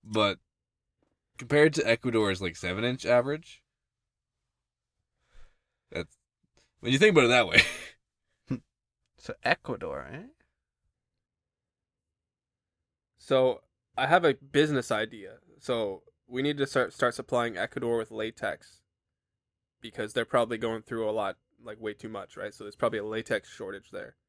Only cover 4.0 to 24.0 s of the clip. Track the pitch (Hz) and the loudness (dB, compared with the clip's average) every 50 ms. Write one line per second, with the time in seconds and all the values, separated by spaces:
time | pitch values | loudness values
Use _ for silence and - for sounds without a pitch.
4 | _ _ _ _ _ _ _ _ _ _ _ _ _ _ _ _ _ _ _ _ | _ _ _ _ _ _ _ _ _ _ _ _ _ _ _ _ _ _ _ _
5 | _ _ _ _ _ _ _ - - - _ _ _ _ _ _ _ _ - 87 | _ _ _ _ _ _ _ -20 -20 -20 _ _ _ _ _ _ _ _ -10 -10
6 | 82 _ _ _ _ _ _ _ _ _ _ _ _ _ _ _ - 117 131 139 | -10 _ _ _ _ _ _ _ _ _ _ _ _ _ _ _ -2 0 2 6
7 | 190 214 185 156 127 117 123 127 113 90 - - - - - - - - - _ | 6 8 8 8 6 8 6 6 4 6 4 4 4 4 -2 -10 -14 -16 -20 _
8 | _ _ _ _ _ _ _ _ _ _ 135 123 _ _ _ _ _ _ _ _ | _ _ _ _ _ _ _ _ _ _ -8 -8 _ _ _ _ _ _ _ _
9 | _ _ _ _ - - - _ - 127 165 - _ - 127 - - 80 69 71 | _ _ _ _ -16 -16 -14 _ -2 -2 -2 -2 _ -10 -10 -8 -8 -8 -8 -10
10 | 67 67 104 151 208 262 311 _ _ _ _ _ _ _ _ _ _ _ _ _ | -10 -12 -14 -16 -16 -18 _ _ _ _ _ _ _ _ _ _ _ _ _ _
11 | _ _ _ _ _ _ _ _ _ _ _ _ _ _ _ _ _ _ _ _ | _ _ _ _ _ _ _ _ _ _ _ _ _ _ _ _ _ _ _ _
12 | _ _ _ _ _ _ _ _ _ _ _ _ _ _ _ _ _ _ _ _ | _ _ _ _ _ _ _ _ _ _ _ _ _ _ _ _ _ _ _ _
13 | _ _ _ _ - - 139 131 131 127 117 - _ _ _ _ _ _ _ - | _ _ _ _ -4 0 2 4 4 4 2 -2 _ _ _ _ _ _ _ -4
14 | 127 135 165 180 170 156 131 - 139 139 139 139 151 151 147 135 120 - 117 107 | 0 4 4 4 4 4 0 0 -8 -2 2 2 2 2 2 -2 -2 -2 -2 -2
15 | 110 110 110 110 95 92 - - _ _ - _ - - 123 117 110 101 95 90 | -2 -6 -8 -18 -18 -20 -20 -20 _ _ -20 _ -6 -4 -2 -2 -2 -4 -6 -10
16 | _ _ _ _ _ _ 123 127 135 147 147 143 139 131 - 135 123 - - - | _ _ _ _ _ _ -4 -2 -2 -2 0 -2 -4 -2 0 0 0 0 -2 0
17 | - 123 117 - 117 - - 123 117 117 104 87 104 120 - 127 123 117 117 117 | 0 0 0 -2 -8 -2 0 0 0 0 -2 -4 -6 -6 -6 -6 -2 -2 -2 -2
18 | 110 - 113 110 110 110 110 - - 101 76 - - - - _ _ _ _ _ | -2 -6 -6 -6 -6 -6 -6 -6 -6 -6 -6 -8 -14 -20 -20 _ _ _ _ _
19 | _ _ _ _ _ _ _ _ _ _ _ _ _ _ _ _ - 113 - - | _ _ _ _ _ _ _ _ _ _ _ _ _ _ _ _ -20 -16 -8 -8
20 | 113 104 - 123 113 _ - 123 117 113 120 110 117 113 113 110 104 - 120 113 | -8 -4 -2 -4 -4 _ 2 2 2 2 -2 -4 -4 -4 -4 -6 -8 -8 -6 -4
21 | 113 107 107 110 104 98 92 _ _ _ _ _ 117 117 110 110 110 107 104 _ | -2 -2 -2 -2 -2 -4 -6 _ _ _ _ _ -18 -18 -16 -8 -8 -8 -8 _
22 | - 113 110 101 92 _ - 98 95 107 - - 104 104 104 _ - 117 110 107 | -12 -12 -12 -12 -12 _ -14 -12 -12 -12 -12 -12 -16 -16 -6 _ -2 -2 -2 -2
23 | 101 107 110 110 113 - 120 104 - - - - - 95 101 98 _ - - 98 | -6 -4 -6 -6 -4 -4 -4 -4 -4 -8 -16 -14 -12 -12 -12 -14 _ -14 -14 -14